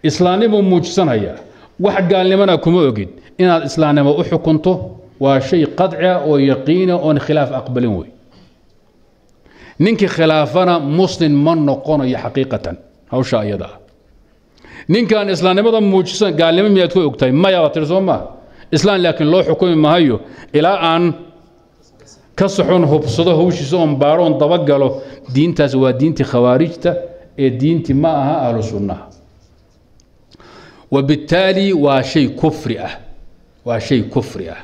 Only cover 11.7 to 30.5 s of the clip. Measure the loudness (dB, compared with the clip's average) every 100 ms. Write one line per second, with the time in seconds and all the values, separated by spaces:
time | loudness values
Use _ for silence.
11.7 | -2 -2 -2 0 -4 -4 -4 -4 -4 -8
12.7 | -12 -18 _ _ -4 -2 -2 -2 -6 -10
13.7 | -18 -20 _ _ _ _ _ _ _ -20
14.7 | -16 -2 0 2 0 0 0 2 2 2
15.7 | 2 2 2 0 -2 -2 2 2 2 4
16.7 | 2 2 0 0 0 0 2 2 2 0
17.7 | 0 -2 0 0 -2 -6 -18 -20 -20 -4
18.7 | 0 2 2 0 0 2 2 0 0 2
19.7 | 2 4 4 2 0 -6 -20 -4 0 0
20.7 | 0 0 0 0 -4 -14 -20 _ _ _
21.7 | _ _ _ -20 -20 _ -4 -2 0 2
22.7 | 2 2 0 0 0 2 2 0 -2 -2
23.7 | 0 0 2 2 2 2 2 0 0 2
24.7 | 2 0 -2 -12 -18 -4 0 0 2 0
25.7 | 2 0 0 -2 0 -2 2 2 2 0
26.7 | -2 -4 -4 -8 -18 -18 -2 -2 0 0
27.7 | 0 0 0 0 0 -2 -2 -2 -4 -4
28.7 | -6 -6 -8 -14 -20 _ _ _ _ _
29.7 | _ _ _ _ _ _ -20 -20